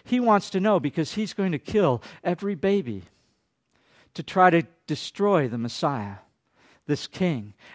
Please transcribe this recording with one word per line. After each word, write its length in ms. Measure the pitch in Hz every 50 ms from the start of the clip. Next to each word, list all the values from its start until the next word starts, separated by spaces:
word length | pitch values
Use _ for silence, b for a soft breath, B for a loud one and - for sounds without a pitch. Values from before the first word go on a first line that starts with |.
| B
he 160 | - 247 247
wants 300 | 247 233 214 202 - -
to 80 | - 196
know 200 | 185 220 208 180
because 340 | - 147 - - 160 - -
he's 200 | 208 214 196 -
going 200 | - 196 190 165
to 60 | 143
kill 440 | - - - 214 196 151 123 113 B B B B -
every 320 | 175 175 170 - 202 202
baby 480 | 151 139 190 202 202 175 123 107 95 87 - _ _ _ _ _ _ _ _ _ _ _ _ _ _ _ _ _ _ _ _ -
to 60 | -
try 280 | 160 - - 190 185 185
to 140 | 165 170 151 - _ _ _ -
destroy 600 | 156 - - - - - 202 208 202 170 143 123
the 100 | 107 120
Messiah, 580 | 113 120 - - - 156 143 123 104 101 98 98 - _ _ _ _ _ _ _ _ _ _ _ _ -
this 200 | 147 135 - -
king. 460 | - - 190 180 160 123 104 104 104 b b b b